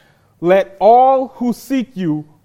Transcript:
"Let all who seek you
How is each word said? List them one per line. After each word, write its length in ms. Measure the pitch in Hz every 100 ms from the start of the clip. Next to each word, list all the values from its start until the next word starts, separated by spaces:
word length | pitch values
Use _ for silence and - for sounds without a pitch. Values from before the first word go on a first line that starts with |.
| _ _ _ -
"Let 360 | 170 190 185 -
all 500 | 196 247 262 262 262
who 240 | - 247
seek 440 | - - 269 214 185
you 320 | 170 151 151 _